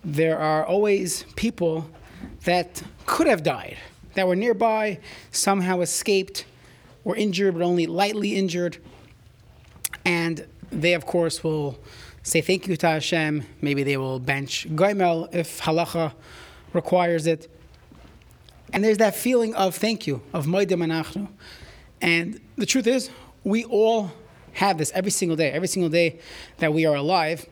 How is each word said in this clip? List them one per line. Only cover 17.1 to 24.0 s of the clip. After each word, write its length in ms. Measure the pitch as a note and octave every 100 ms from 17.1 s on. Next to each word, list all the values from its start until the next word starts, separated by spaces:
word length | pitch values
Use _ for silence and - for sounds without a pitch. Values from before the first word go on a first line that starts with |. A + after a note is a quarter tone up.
| E3 D#3+
it. 240 | D#3+ - - - - - - - - - - - - -
And 100 | -
there's 180 | G#3+ G#3+
that 180 | G#3+ F#3+
feeling 360 | B3 B3 A3+ A3+
of 200 | F#3+ -
thank 320 | G#3+ A3 -
you, 140 | B2+ -
of 140 | F3+ D3
Modim 340 | F#3 G3+ F3+
Anachnu. 460 | E3 E3 D#3 G3+ G3+ - - - - - - -
And 400 | E3+ E3+ E3+ - - -
the 100 | G#3
truth 220 | C4+ A3
is, 220 | C4 - - - -
we 220 | G3+ A3 A3+
all 480 | A3 A3 A3+